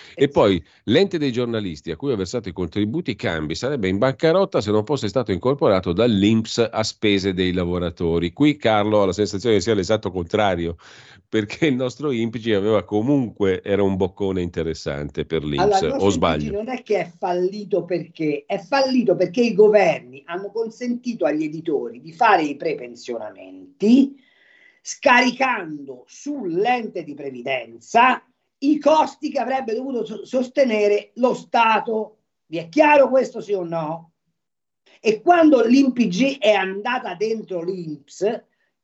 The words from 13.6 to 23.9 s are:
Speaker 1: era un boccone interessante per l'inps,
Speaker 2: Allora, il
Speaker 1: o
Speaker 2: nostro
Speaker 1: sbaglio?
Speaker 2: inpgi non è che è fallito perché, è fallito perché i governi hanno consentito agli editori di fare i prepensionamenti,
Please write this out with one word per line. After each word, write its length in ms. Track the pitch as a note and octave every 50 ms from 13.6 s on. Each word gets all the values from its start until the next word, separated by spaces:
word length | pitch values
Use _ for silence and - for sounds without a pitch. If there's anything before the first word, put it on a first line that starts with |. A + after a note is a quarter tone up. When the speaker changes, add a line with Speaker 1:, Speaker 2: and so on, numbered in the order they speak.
| -
Speaker 1:
era 200 | G2+ G2+ G2 G2+
un 140 | G2 G2
boccone 440 | F#2 F#2+ F2+ - - G2+ F#2+ F#2+ F#2
interessante 840 | F2+ E2 - F2 D#2+ D#2+ D#2 - - D#2 C#2+ C#2+ D2 C#2+ - E2+ D2+
per 180 | - E2 D#2+ D2
l'inps, 160 | D2+ D2 C#2+ F#2+
Speaker 2:
Allora, 160 | G#2 G2+ F#2+
il 60 | E2+
Speaker 1:
o 40 | D#2
Speaker 2:
nostro 220 | - - F#2+ G2+
Speaker 1:
sbaglio? 320 | F2+ E2 F2+ E2+ D#2+ D2+ D2
Speaker 2:
inpgi 120 | D2 G3+
non 120 | G3+ A3+ B3
è 120 | B3+ A#3+ -
che 180 | - G#3 F#3+
è 120 | E3 F3 - -
fallito 680 | G3+ F#3 F3+ F3+ F3+ F#3+ G3+ G#3 G3+ F3 F#3+ F3 E3+
perché, 600 | - F3+ E3 D3+ - - - D#3+ D3+ C#3+ D3 -
è 100 | - G3
fallito 580 | F#3+ - - C#4 C#4 C4+ C4 B3+ B3+ G#3 F#3+ F3
perché 280 | F3+ F3+ F3 - B3 A#3+
i 100 | A3+ F#3
governi 680 | F#3 G#3+ G#3 G#3 G#3 F#3+ E3+ C#3+ B2 A#2+ B2 B2+ C#3+ -
hanno 260 | - E3+ F#3 G3 G3
consentito 760 | F3+ A3+ A3+ A3 - - B3 A#3+ A#3+ A#3+ - B3 G#3+ - F3
agli 180 | D3+ D3 D#3 D#3
editori 560 | D3+ D#3 E3 - E3+ D3 B2 A#2+ A2+ A2+ -
di 120 | C#3+ D#3+ D#3
fare 320 | - B3 A3 G3+ E3+ D3+
i 80 | D3 C#3
prepensionamenti, 1600 | - - E3 C#3+ - B2 A#2+ A#2+ A#2 - - A#2+ A2+ G#2+ G#2+ F#2+ F#2 F#2 F#2 F#2 F#2 - - _ - F#3+ A3